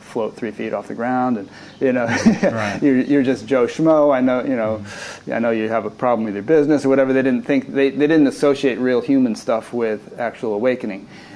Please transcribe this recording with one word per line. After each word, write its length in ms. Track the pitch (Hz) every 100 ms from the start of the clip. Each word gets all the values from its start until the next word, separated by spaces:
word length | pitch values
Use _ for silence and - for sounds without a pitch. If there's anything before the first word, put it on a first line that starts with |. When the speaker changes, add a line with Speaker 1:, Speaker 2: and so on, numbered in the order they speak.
Speaker 1:
float 320 | - 120 107
three 160 | - 113
feet 220 | 104 110
off 140 | 107 104
the 60 |
ground, 440 | 113 123 127 127 110
and, 100 | 95 - - -
you 120 | 135
know, 140 | 127 117
<laughs> 360 | - 226 185
Speaker 2:
Right. 360 | 196 113 104 98
Speaker 1:
you're, 140 | 143 131
you're 220 | 131 143
just 240 | 131 117 110
Joe 200 | 131 117
Schmo. 460 | - 160 156 147
I 80 | 131
know, 220 | 127 127
you 140 | 135 123
know, 240 | 110 107
Speaker 2:
Mm-hmm. 500 | 104 - - - -
Speaker 1:
I 60 | 113
know 120 | 117
you 180 | 113 110
have 160 | 113
a 60 | 104
problem 340 | - 123 113
with 100 | 110
your 80 | 101
business," 420 | 110 160 143 147
or 40 | 135
whatever. 240 | 135 135
They 100 | 131
didn't 240 | 135 123 117
think, 220 | 139 -
they, 180 | 135 135
they 180 | 135 147
didn't 180 | 160 135
associate 520 | - 147 139 135 110
real 200 | 127 120
human 360 | 117 139 123 107
stuff 360 | - 113 -
with 460 | 120 113 107 - -
actual 360 | 117 - 117
awakening. 520 | 104 127 123 110 98 - - -